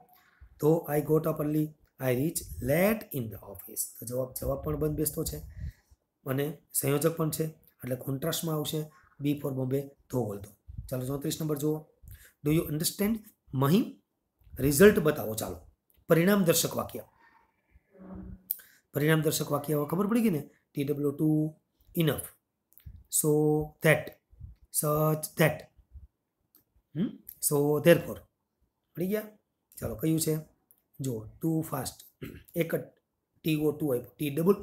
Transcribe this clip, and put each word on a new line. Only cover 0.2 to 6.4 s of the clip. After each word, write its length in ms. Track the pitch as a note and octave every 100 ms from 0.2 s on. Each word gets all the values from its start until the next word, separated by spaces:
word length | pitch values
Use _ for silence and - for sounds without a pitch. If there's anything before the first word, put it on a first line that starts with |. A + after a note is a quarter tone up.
| _ _ - -
તો 260 | D3 D#3+ E3
I 100 | D3
got 220 | D3+ D#3
up 100 | D#3+
early, 320 | D#3 D3 D3+ D3+ - _ _
I 140 | C3
reach 240 | B2 D3+ - - -
late 400 | B2 D3+ G3 A3 -
in 100 | C#3+
the 140 | A2+ G#2
office. 600 | - F#2+ - - - -
તો 60 | A2+
જવાબ, 260 | B2 B2+
જવાબ 320 | - B2+ C3+
પણ 120 | D3+ D3+
બંધ 200 | D3+ D3+
બેસતો 280 | D3+ -
છે 120 | D3+ D3+ - - - - _ _ _ _ -
અને 320 | C3